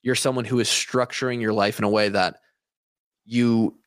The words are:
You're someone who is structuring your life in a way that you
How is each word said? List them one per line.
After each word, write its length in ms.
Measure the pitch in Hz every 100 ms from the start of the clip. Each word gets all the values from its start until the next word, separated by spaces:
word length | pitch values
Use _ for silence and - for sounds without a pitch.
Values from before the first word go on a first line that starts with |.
You're 120 | 123 123
someone 280 | 139 131
who 160 | 110 123
is 80 | 110
structuring 720 | - - 127 120 - 127 120
your 140 | 110
life 260 | 107 101 107
in 60 | 104
a 40 |
way 200 | 107 104
that 320 | 101 90 - _ _ _ _ _ _ _ _
you 540 | - 120 120 113 113 -